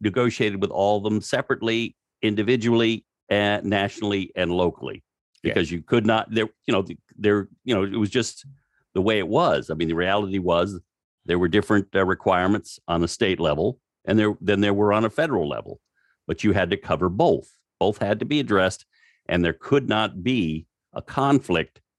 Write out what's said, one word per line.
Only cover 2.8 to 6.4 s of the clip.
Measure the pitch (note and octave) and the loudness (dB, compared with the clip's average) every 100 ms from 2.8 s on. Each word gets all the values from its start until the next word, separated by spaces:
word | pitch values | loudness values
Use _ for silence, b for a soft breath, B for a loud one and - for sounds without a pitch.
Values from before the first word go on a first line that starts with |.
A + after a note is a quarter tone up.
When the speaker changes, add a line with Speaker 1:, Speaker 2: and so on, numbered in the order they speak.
| A2+ A2+ - _ _ | 2 0 -8 _ _
Speaker 1:
and | G2+ G#2 G#2 | 0 2 0
nationally | G2 G2+ G2+ - G#2 G2+ F#2 F#2 | 0 0 -2 -4 -2 -2 -4 -4
and | F2 | -2
locally, | F2 F2 - C2 - _ _ _ _ | 0 0 -2 -12 -14 _ _ _ _
Speaker 2:
Yeah. | - | -2
Speaker 1:
because | - D#2 | 0 -2
you | E2+ | -4
could | - A#2+ A2 | 0 0 2
not, | A2 G#2 | 0 0
there, | A2 | -2